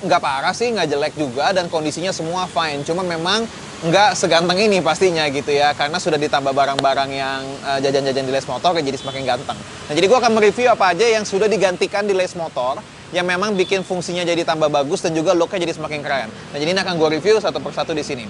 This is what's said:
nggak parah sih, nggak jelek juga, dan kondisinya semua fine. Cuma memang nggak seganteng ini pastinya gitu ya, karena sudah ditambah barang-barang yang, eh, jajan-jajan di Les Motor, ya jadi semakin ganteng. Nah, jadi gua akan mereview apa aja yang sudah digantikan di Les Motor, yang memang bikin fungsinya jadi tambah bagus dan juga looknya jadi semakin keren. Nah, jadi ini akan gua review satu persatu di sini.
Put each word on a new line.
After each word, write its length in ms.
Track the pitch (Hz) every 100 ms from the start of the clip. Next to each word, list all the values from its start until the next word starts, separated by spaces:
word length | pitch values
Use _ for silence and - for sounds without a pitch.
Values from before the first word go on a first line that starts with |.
| 185
nggak 140 | 175
parah 320 | 160 135 156
sih, 160 | 185 240
nggak 160 | 220 165
jelek 200 | 143 151 147
juga, 320 | 147 120 156
dan 160 | 185 175
kondisinya 480 | 170 151 147 180
semua 320 | 180 160 180 180
fine. 400 | 175 160 143 143
Cuma 160 | 170
memang 400 | 185 165 165 208 226 - - -
nggak 320 | 165 170 208
seganteng 480 | - 185 165 175 180
ini 160 | 214 196
pastinya 480 | 156 156 190 165 151
gitu 240 | 139 143
ya, 240 | 143 143
karena 240 | 143 147 170
sudah 160 | 180
ditambah 400 | 151 147 151 139
barang-barang 560 | 135 139 139 139 135 135
yang, 320 | 139 135 135 135 135 135
eh, 120 | 139
jajan-jajan 400 | 139 139 139 135
di 80 | 131
Les 160 | 135 131
Motor, 320 | 127 170 170
ya 40 | 139
jadi 80 |
semakin 280 | 135 127 131 135
ganteng. 320 | 123 123 110
Nah, 360 | - - - 151
jadi 80 | 190
gua 160 | 247
akan 160 | 233 220
mereview 320 | 208 202 247
apa 240 | 220 190
aja 80 | 170
yang 240 | 233 220 208
sudah 240 | 190 214
digantikan 560 | 180 185 180 190 202 208
di 80 |
Les 160 | 190 185 180
Motor, 400 | 160 139 123 151 - - -
yang 160 | 175 180
memang 320 | 180 208 202
bikin 240 | 180 190
fungsinya 400 | 175 185 170 175
jadi 240 | 175 170 165
tambah 240 | 160 156
bagus 320 | 147 139 175
dan 80 | 185
juga 240 | 160 160
looknya 320 | 175 165 202 170
jadi 80 |
semakin 240 | 147 156 151
keren. 320 | 143 139 110
Nah, 280 | 104 - 143
jadi 80 | 151
ini 100 | 185 185
akan 80 |
gua 160 | 170 156
review 320 | 156 170 214
satu 160 | 190 151
persatu 320 | 131 - 147
di 160 | 156 147
sini. 160 | 135 107